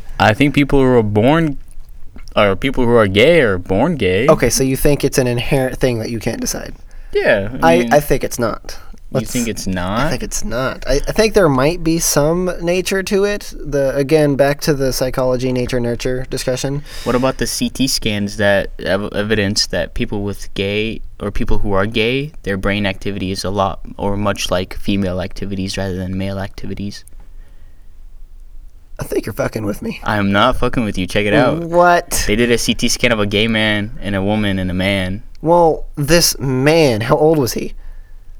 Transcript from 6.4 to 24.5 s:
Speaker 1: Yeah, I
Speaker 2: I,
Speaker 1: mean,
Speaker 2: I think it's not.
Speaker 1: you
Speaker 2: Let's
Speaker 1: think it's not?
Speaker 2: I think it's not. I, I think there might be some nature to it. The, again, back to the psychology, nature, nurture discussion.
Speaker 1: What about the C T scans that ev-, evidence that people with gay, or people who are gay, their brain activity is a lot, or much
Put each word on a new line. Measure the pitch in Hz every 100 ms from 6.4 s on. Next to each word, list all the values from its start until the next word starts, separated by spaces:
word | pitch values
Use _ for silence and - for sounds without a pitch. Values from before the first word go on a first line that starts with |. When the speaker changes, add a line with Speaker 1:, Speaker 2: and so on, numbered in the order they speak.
| 254 - - - - - -
Speaker 1:
Yeah, | 403 381 110 101 131
I | 165
Speaker 2:
I, | 170
Speaker 1:
mean, | -
Speaker 2:
I | 147
think | 147 135
it's | - -
not. | 117 - - - - - -
Speaker 1:
you | 135
Speaker 2:
Let's | 113
Speaker 1:
think | 127 117
it's | 101 101
not? | 90 90 107 147
Speaker 2:
I |
think | 123
it's | 110 -
not. | - 113 131 - -
I, | 139 -
I |
think | 147 220
there | 214 175
might | 131 143 123
be | 160 165
some | - - 147 170 - -
nature | 170 180 175 190
to | 185 202
it. | 202 202 - -
The, | 143 139 135 131
again, | 135 156 147 135
back | 143 143
to | -
the | 139 135
psychology, | 120 131 127 127 127 127
nature, | 127 123 123
nurture | 120 117 131 127 127
discussion. | 135 - 127 139 143 - - -
Speaker 1:
What | 120
about | 131 127
the | 117
C | - 120
T | - 131
scans | 104 110 104 101 107
that | 101 98 - -
ev-, | - 95 104
evidence | - 101 110 98 104 -
that | 92 -
people | - 117 104
with | 101 98 - -
gay, | 98 104 110 95 - -
or | 104
people | - 117 110
who | 110
are | 95 104
gay, | 113 110 135 147 -
their | - 98
brain | 101 101 98
activity | 98 104 101 95
is | 95 95
a |
lot, | 101 95 - - -
or | 101 101
much | 104 98 -